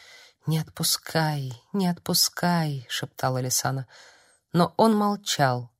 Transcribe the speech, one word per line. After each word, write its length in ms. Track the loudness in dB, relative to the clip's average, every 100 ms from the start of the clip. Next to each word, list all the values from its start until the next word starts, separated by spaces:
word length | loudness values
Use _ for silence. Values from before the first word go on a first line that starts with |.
| -20 -20 -20 _ -2
«Не 140 | -2
отпускай, 960 | -4 -4 -2 -2 -2 0 0 -2 -6 -10 -6
не 160 | -2 0
отпускай», 1000 | -2 -2 0 0 0 0 2 0 -4 -6
шептала 480 | -8 -8 -4 -2 -2
Лисана. 500 | -2 -2 -2 -4 -8 -16 -20 _ _ _ _
Но 220 | 2 2 4
он 180 | 4 4
молчал. 760 | 2 -2 -4 2 2 2 -6